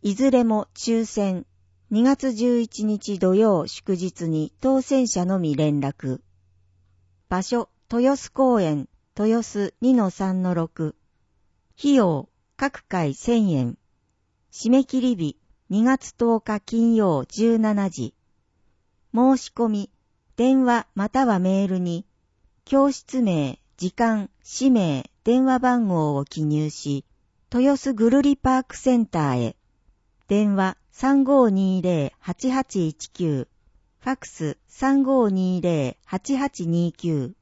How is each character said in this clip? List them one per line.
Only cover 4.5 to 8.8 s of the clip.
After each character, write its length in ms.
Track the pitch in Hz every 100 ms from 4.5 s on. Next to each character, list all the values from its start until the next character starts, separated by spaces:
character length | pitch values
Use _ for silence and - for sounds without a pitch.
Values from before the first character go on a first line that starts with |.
| _
当 200 | 262 269
選 260 | 262 269 247
者 180 | 185 180
の 120 | 190
み 180 | 165 143
連 240 | 151 147
絡。 420 | 139 - 135 127 _ _ _ _ _ _ _ _ _ _ _
場 140 | 180
所、 260 | 190 240 214 _ _
豊 300 | 233 254 269
洲 140 | -
公 300 | - 262 233
園、 280 | 170 151